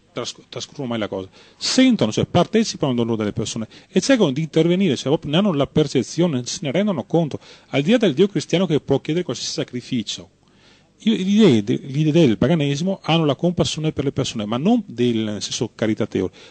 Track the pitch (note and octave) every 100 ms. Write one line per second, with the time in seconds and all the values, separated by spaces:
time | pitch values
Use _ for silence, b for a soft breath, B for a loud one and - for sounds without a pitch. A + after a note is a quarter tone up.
0 | _ B2 A#2+ - - C3 - - B2+ A#2
1 | G2+ G2 F#2+ - b b - - C4 A3
2 | F#3+ - - - E3+ A3 A3 - D3 A#2+
3 | A#2 A2 G#2 G#2+ G#2+ A#2 A2 B B F#3+
4 | - C4 E3+ C3 D#3+ D#3+ E3 F3+ F#3+ A#2
5 | C3 D#3+ D3+ D#3 G#3 C#3+ C3 D#3 C#3+ C3+
6 | A2 - F3 B2+ B2 - D3 D3 G#3+ D#3
7 | - D#3+ D3+ G#2 B B B C3+ D3 A#3+
8 | G#3 C3 G3+ D3+ - E3 F#3+ D3 - C3+
9 | - E3 F3 B2 - - C3 B2 - B2+
10 | - - F2 _ _ b b b b b
11 | A3 G3 F#3 G#3 G3+ A2+ G#2 C3+ C#3 C3+
12 | D#3 D#3 C#3+ G2+ B2 E3 C#3 C#3+ F#3 F#3+
13 | - E3 D3+ B2+ F3 F3+ D3 - D#3 D3
14 | C#3 C3+ - A#2 G#2 B2 F3 A#3+ G3 A#2+
15 | B2 A2 A2 G#2 - - A2+ - A2 G#2+
16 | A2 G2+ F#2 - B